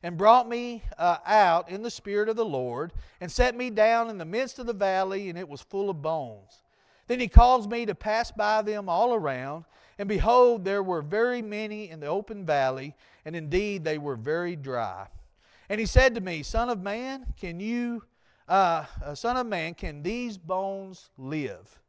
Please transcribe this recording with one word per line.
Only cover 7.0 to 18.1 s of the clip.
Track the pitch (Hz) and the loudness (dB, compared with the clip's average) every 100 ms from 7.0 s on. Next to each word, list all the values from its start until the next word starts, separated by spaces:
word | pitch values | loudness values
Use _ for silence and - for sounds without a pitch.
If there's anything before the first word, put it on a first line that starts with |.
| _ | _
Then | 247 | -4
he | 240 | 6
caused | - 240 254 202 | 8 10 8 2
me | 233 233 | -6 -6
to | 185 | -6
pass | 214 214 233 | -2 -2 -2
by | - 208 214 | -2 0 0
them | 208 208 190 | 0 -6 -2
all | 170 240 233 | 0 2 2
around, | 156 127 135 156 165 _ _ _ | -2 -4 -6 -10 -14 _ _ _
and | 202 | -4
behold, | 202 185 247 247 233 | 0 4 6 6 4
there | 185 202 | 0 -2
were | 190 170 | 0 -2
very | 147 202 240 247 | -2 0 0 0
many | 220 208 214 214 208 | -6 -8 -8 -10 -12
in | 160 | -12
the | 147 | -4
open | 180 214 208 180 | -4 -6 -10 -2
valley, | 143 131 131 139 - _ _ | 0 0 -2 -10 -14 _ _
and | 156 170 | -12 -10
indeed | 156 175 208 196 | -2 -2 -2 -4
they | 160 156 | -4 -4
were | 147 127 | -4 -6
very | 113 165 175 170 | -4 -2 -4 -6
dry. | 135 123 110 92 98 - - _ _ _ _ | -6 -4 -4 -6 -14 -18 -20 _ _ _ _
And | 208 | -4
he | 220 | 4
said | - 262 | 8 8
to | 233 | 4
me, | 185 165 | -4 -6
'Son | 147 226 240 | -4 -4 -2
of | 226 | -2
man, | 190 214 262 269 247 - | -4 -6 -6 -8 -10 -8
can | 180 170 | -8 -8
you, | 208 240 240 240 - | -4 -4 -4 -6 -12